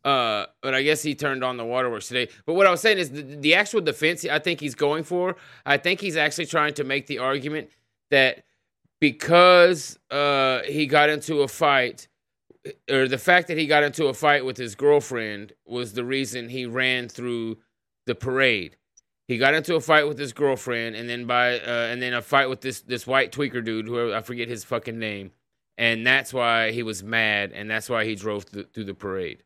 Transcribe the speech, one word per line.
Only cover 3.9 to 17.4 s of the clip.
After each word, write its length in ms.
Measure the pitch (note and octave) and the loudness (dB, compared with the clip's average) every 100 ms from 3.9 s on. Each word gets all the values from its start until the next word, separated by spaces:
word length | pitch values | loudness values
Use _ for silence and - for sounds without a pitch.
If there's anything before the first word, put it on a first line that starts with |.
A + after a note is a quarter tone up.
| D3 D#3 F3 - | 0 0 0 -2
I 140 | D3+ | -2
think 200 | F3 D#3+ | -2 -4
he's 140 | D3 | -6
going 300 | - C#3+ D#3 | -2 0 0
for, 320 | D#3 F3+ F3+ F3 - - | -2 -2 -2 -6 -16 -14
I 140 | - C#3+ | 0 2
think 240 | F3 F#3 | 2 -2
he's 160 | G3 D#3+ | -4 -2
actually 300 | D3+ E3 D#3 | -2 -2 -2
trying 260 | D#3+ D3+ D3 | 0 0 -2
to 80 | |
make 220 | C3+ C#3 C3+ | -4 -4 -4
the 140 | B2+ | -4
argument 500 | C3 C#3 C#3 D3+ - _ _ _ _ | -2 -2 -4 -8 -10 _ _ _ _
that 340 | C#3 C3 - _ _ _ _ _ _ | 4 4 2 _ _ _ _ _ _
because, 1000 | D3+ - - E3+ F3+ F3+ F3 E3+ - - _ | 0 0 4 8 10 10 8 4 -6 -16 _
uh, 520 | C#3+ C#3+ C#3 C3+ B2+ | -2 0 2 2 0
he 240 | - D3 D3 | -4 -4 2
got 220 | D3 D3+ | 4 4
into 320 | D3+ D3+ D3+ | 2 -2 0
a 60 | C3 | 0
fight, 600 | - D3+ C#3 B2 - - _ _ _ _ _ - - - | 2 2 4 2 -6 -20 _ _ _ _ _ -18 -16 -2
or 180 | C3+ C3 | 0 0
the 100 | B2+ | 0
fact 300 | - F3+ F3 | 2 2 2
that 80 | D#3+ | -4
he 100 | D3 | 2
got 160 | D3+ | 4
into 240 | D3 C#3+ D3 | 2 0 -2
a 60 | |
fight 300 | A2 D3+ C#3+ C3 | 2 2 2 0
with 120 | B2+ | -6
his 160 | A#2+ G#2+ | -10 0
girlfriend 760 | C#3+ D3 C#3 B2 A2 G#2 G#2 _ _ | 4 4 2 -8 -6 -10 -14 _ _
was 280 | B2 A#2+ | -8 -6
the 100 | G#2 A#2+ | -8 -4
reason 440 | C3+ C3 B2 A#2 | -4 -4 -8 -10
he 160 | B2+ B2 | -10 -6
ran 420 | A#2+ C3 B2+ A#2+ | -2 0 -2 -6
through 480 | - B2 A#2+ | -10 -6 -6